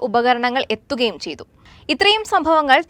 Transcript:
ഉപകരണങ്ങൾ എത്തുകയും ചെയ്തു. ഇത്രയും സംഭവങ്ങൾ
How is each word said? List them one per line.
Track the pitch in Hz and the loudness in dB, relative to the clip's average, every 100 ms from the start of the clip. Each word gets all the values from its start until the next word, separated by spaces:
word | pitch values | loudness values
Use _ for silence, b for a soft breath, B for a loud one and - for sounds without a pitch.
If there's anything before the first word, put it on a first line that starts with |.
| 247 | -2
ഉപകരണങ്ങൾ | 233 240 240 247 254 277 | 0 0 0 0 -2 -4
എത്തുകയും | 220 - 262 240 170 | -8 -6 -4 -4 -4
ചെയ്തു. | - 147 - _ b b b | -12 -14 -16 _ b b b
ഇത്രയും | 262 392 427 427 | 0 2 2 0
സംഭവങ്ങൾ | 392 311 320 294 269 330 | -2 2 2 4 2 2